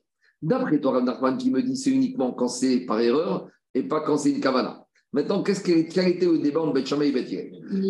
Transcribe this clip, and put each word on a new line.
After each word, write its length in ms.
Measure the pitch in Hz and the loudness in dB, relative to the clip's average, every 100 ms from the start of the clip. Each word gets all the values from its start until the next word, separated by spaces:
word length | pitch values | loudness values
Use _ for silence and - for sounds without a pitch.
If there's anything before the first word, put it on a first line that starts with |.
| _ _ _ - | _ _ _ -8
D'après 400 | 156 254 - 147 | -2 0 2 0
toi, 120 | 131 | 2
Rav 120 | 127 | 2
Nachman, 320 | 123 117 131 127 | 0 0 0 0
qui 140 | 127 | 0
me 120 | 131 | 0
dit 140 | 123 131 | 0 -2
c'est 140 | 135 | 0
uniquement 420 | 135 127 - 127 | 2 2 0 -2
quand 160 | 113 123 | 0 -4
c'est 320 | - 131 123 - | 0 0 0 0
par 140 | 110 | 0
erreur 480 | 120 135 190 185 - _ _ | 2 2 0 -4 -6 _ _
et 80 | 127 | -4
pas 180 | - 151 | -2 -2
quand 160 | - 147 | 0 0
c'est 140 | 147 | 2
une 100 | 139 | 0
kavana. 440 | 139 127 98 - - _ _ | 2 0 0 -6 -20 _ _
Maintenant, 300 | 131 151 196 | -4 0 0
qu'est-ce 200 | 190 190 | 0 -2
que, 200 | 185 165 160 | 2 2 2
quel 180 | 190 180 | 0 2
était 180 | 170 180 | 2 2
le 120 | 160 | 2
débat 220 | 143 151 | 2 0
entre 140 | 156 | 0
Beth 120 | 131 127 | -2 -2
Shammai 220 | 143 147 | 0 0
et 40 | |
Beth 180 | 123 104 | 0 -2
Hillel ? 200 | 90 - - - 196 | -8 -10 -14 -6 -2